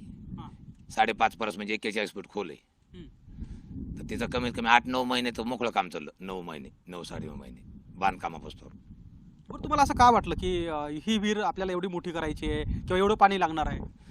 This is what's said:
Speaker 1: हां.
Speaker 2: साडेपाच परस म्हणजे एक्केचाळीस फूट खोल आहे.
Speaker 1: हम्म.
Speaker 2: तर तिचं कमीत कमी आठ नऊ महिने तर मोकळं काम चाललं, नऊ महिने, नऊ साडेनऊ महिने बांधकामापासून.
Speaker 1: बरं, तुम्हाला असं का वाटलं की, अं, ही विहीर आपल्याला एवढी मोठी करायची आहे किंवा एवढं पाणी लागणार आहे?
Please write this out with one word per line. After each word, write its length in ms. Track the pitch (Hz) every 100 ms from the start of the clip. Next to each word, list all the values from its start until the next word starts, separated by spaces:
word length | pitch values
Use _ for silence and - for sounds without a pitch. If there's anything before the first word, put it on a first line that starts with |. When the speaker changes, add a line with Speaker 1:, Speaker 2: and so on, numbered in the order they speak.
| - - - -
Speaker 1:
हां. 80 | - - - - -
Speaker 2:
साडेपाच 440 | - 113 104 110 -
परस 200 | 107 101
म्हणजे 180 | 104
एक्केचाळीस 400 | 107 113 107 101
फूट 140 | 98 90
खोल 200 | 104 90
आहे. 100 | 69 _ _ _ 180
Speaker 1:
हम्म. 100 | 165 - - - - - - - - -
Speaker 2:
तर 40 | -
तिचं 160 | 107 117
कमीत 220 | 123 123 120
कमी 100 | 117
आठ 180 | 120 117
नऊ 180 | 127
महिने 280 | 123 123 123
तर 120 | 113
मोकळं 280 | 113 127 117
काम 180 | 104 90
चाललं, 220 | 82 73 -
नऊ 220 | 95 92
महिने, 280 | 87 78 69 - -
नऊ 160 | 90
साडेनऊ 320 | 82 85 78 71
महिने 440 | 65 62 - - - 90
बांधकामापासून. 760 | 95 90 90 80 73 76 71 - - - - - - - -
Speaker 1:
बरं, 140 | -
तुम्हाला 200 | - 294
असं 100 | 277
का 160 | 269 247
वाटलं 260 | 226 180 151
की, 320 | 185 180 170
अं, 200 | 151 147 151 208
ही 100 | 220
विहीर 260 | 208 208
आपल्याला 280 | 190 185 190
एवढी 160 | 180 185
मोठी 240 | 175 180
करायची 400 | 165 156 151 156
आहे 120 | 151
किंवा 340 | 147 - - 180
एवढं 180 | 202 214
पाणी 240 | 196 196
लागणार 280 | 165 160 147
आहे? 120 | - - - -